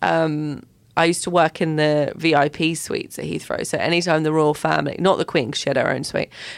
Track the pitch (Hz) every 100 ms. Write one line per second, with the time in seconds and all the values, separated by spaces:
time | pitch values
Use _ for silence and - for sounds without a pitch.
0 | - 165 160 151 151 143 - _ _ -
1 | 170 165 - 175 160 - 165 151 151 151
2 | 143 - 165 147 147 - 160 160 - -
3 | - - - - - - - - 120 170
4 | 175 160 156 156 151 147 156 156 143 -
5 | 190 - - 165 117 - - 131 117 131
6 | 139 147 151 - -